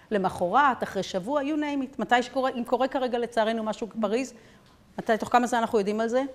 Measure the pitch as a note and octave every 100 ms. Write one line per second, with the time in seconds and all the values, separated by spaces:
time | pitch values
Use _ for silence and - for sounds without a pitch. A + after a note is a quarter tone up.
0 | - G#3 F3+ - F3 A#3+ C#4+ A#3 - F#3+
1 | F3+ F#3+ G3 D4 C#4 D#4 D4 C#4+ C4 -
2 | G#3+ B3 B3 C4+ B3+ A#3 A3+ A#3+ C4 C#4
3 | B3+ A#3+ A#3 A#3 G#3+ A3+ A3 G#3 G#3+ A3+
4 | G#3 A#3 C4 - - - - _ _ -
5 | - G#3+ G#3+ B3 A#3+ A#3 A3+ A3 G3+ G#3+
6 | A3+ B3+ C4+